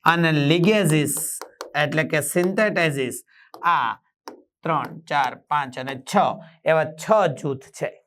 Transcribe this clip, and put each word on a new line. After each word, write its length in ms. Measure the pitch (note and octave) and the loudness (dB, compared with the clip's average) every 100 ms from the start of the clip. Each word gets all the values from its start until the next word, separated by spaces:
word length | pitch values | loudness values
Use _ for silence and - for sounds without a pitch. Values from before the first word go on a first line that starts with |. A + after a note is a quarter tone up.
અને 440 | D#3+ E3+ E3 D#3 C#3+ | 2 2 2 2 2
ligases 600 | E3+ E3+ G#3+ F3 D#3 C#3 - - - - _ - C#3+ | 4 4 4 4 2 2 -4 -8 -10 -14 _ -8 -2
એટલે 200 | D3 D#3 | 0 0
કે 140 | C#3+ D#3 | 0 -2
synthetases, 960 | D#3 F3+ F3+ F#3+ D#3+ D#3 E3 C#3 B2+ A2+ _ _ _ - | 0 0 0 0 0 0 0 0 -4 -6 _ _ _ -4
આ 320 | E3+ D#3+ A#2 A2 _ _ - - _ _ | 0 2 0 -6 _ _ -20 -20 _ _
ત્રણ, 360 | D#3+ D#3 B2+ D#3+ | -2 -2 -4 -12
ચાર, 360 | - D3 C3 B2 | -4 -2 0 -4
પાંચ 440 | _ D3 C3+ B2+ | _ -4 -4 -8
અને 160 | C3 C3+ | -10 -10
છ, 200 | - G#3 C#3+ G#2 - _ - | 0 2 2 -2 -14 _ 0
એવા 200 | D#3+ D#3 | 0 0
છ 420 | - - G#3+ F3+ | -6 2 2 2
જૂથ 360 | C3+ D3 C3 | -2 -6 -6
છે. 400 | - - C#3 - | -10 -10 -10 -10